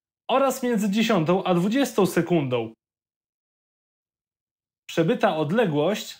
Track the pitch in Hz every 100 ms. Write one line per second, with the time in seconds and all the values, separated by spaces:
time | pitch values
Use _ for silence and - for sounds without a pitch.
0 | _ _ - 247 277 262 247 226 208 202
1 | 226 202 156 185 185 175 190 247 277 -
2 | 190 - - 175 131 123 113 - _ _
3 | _ _ _ _ _ _ _ _ _ _
4 | _ _ _ _ _ _ _ _ - -
5 | 165 240 214 156 147 220 208 147 156 220
6 | - -